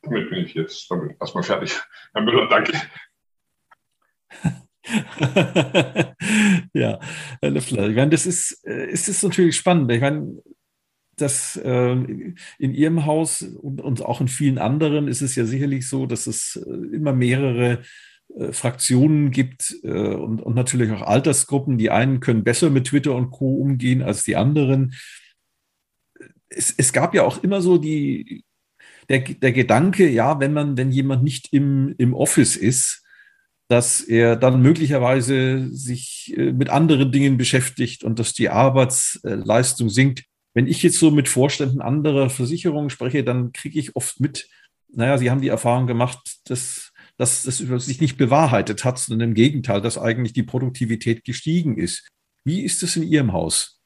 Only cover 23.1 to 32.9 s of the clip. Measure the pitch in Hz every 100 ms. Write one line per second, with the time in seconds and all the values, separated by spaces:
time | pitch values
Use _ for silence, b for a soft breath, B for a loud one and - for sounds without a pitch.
23.1 | 127 127 - 135 135 139 131 123 127 123
24.1 | 107 - 95 117 151 135 135 131 131 B
25.1 | B B _ _ _ _ _ _ _ _
26.1 | _ - _ _ - - - 127 135 165
27.1 | 196 - - 185 196 180 175 156 156 143
28.1 | 135 - - _ _ _ _ b b _
29.1 | 135 131 - 127 123 123 110 175 190 180
30.1 | 117 120 151 135 151 147 135 135 131 135
31.1 | 131 143 131 - 143 139 139 135 - 123
32.1 | 127 139 - 127 - 101 127 -